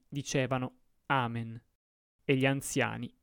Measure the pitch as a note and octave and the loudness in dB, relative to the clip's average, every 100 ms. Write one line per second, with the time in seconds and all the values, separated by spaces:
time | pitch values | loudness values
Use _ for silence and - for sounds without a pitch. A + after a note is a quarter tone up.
0 | _ C#3 - D3 B2+ C3 B2+ - _ _ | _ -8 -2 -2 0 0 -2 -8 _ _
1 | - C3+ A#2+ A#2 A2+ A2+ - _ _ _ | -2 0 0 -4 -8 -12 -18 _ _ _
2 | _ _ - C3 C3+ C#3 - C3 A2+ A2+ | _ _ 2 4 4 2 0 0 0 -2
3 | A#2+ - | -10 -14